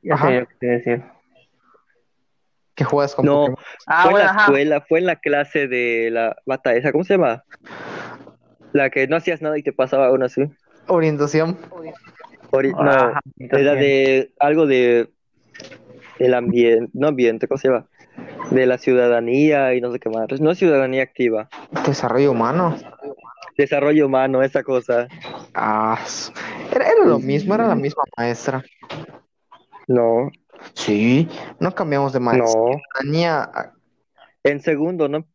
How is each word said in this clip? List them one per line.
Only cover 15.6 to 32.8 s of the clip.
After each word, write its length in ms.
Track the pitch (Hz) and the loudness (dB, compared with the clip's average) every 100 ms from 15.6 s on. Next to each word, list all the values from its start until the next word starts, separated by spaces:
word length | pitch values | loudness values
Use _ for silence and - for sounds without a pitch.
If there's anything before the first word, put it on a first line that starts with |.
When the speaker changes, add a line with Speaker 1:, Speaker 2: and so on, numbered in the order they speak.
| - - - - - - | -20 -20 -20 -20 -20 -2
Speaker 3:
el 160 | 127 | 0
ambien-, 540 | 123 120 120 117 113 117 | 2 0 2 4 4 0
no 140 | 127 147 | -2 -2
ambiente, 380 | 135 120 113 123 | 2 0 0 -4
¿cómo 100 | 135 | -2
se 100 | 139 | 0
llama? 180 | 123 - _ - - - - - | -2 -4 _ -20 -20 -18 -14 -2
De 160 | 127 127 | 2 2
la 120 | 123 | 0
ciudadanía 960 | - 123 120 120 117 131 151 147 131 | 2 2 4 2 0 2 2 2 0
y 60 | 127 | -2
no 120 | 123 | -4
sé 60 | 123 | -6
qué 80 | 113 | -6
más. 320 | 110 110 139 | -6 -6 -2
No 140 | 156 | -2
ciudadanía 480 | 185 180 143 131 131 | 2 2 2 0 -2
activa. 460 | 131 - 123 107 - - - - - | -4 -2 -2 -2 -6 -18 -12 -4 -2
Speaker 2:
Desarrollo 440 | 135 120 120 143 | -2 -2 2 2
humano. 440 | 120 117 160 175 - - - - - - - - - | 2 0 0 -2 -4 -12 -18 -16 -16 -20 -20 -10 -2
Speaker 3:
Desarrollo 480 | 143 143 143 151 139 | 0 2 2 2 4
humano, 360 | 131 135 131 | 2 2 0
esa 200 | 135 143 | 0 -2
cosa. 440 | 131 127 - 120 123 165 - - - | -2 -4 0 -2 -2 -12 -16 -18 -12
Speaker 2:
Ah, 440 | - 110 107 110 113 | -6 -2 0 0 -2
s-, 300 | - - - - - - - | -6 -12 -12 -14 -14 -14 -6
era, 120 | 254 622 | -2 2
era 120 | 453 | 4
lo 140 | 370 139 | 4 2
Speaker 3:
Sí. 80 | 135 | 0
Speaker 2:
mismo, 280 | 143 196 | -2 0
era 120 | 214 226 | 0 0
la 60 | |
misma 280 | 151 139 156 139 - | 0 -2 -4 -8 -4
maestra. 460 | 120 117 - 131 - _ - - - - _ _ _ - _ - - | -4 -4 -6 -6 -10 _ -16 -16 -16 -20 _ _ _ -20 _ -16 -2
Speaker 3:
No. 440 | 123 117 117 143 - _ - - | 2 2 0 -2 -10 _ -20 -20
Speaker 2:
Sí, 520 | - - 104 117 131 160 - - - | -8 -2 0 2 2 0 -6 -18 -6
no 160 | 170 | -6
cambiamos 380 | 185 170 139 139 | -4 -2 -2 0
de 80 | 131 | -2
maestra. 400 | 123 127 117 110 | 0 2 2 2
Speaker 3:
No. 100 | 117 143 | 0 -2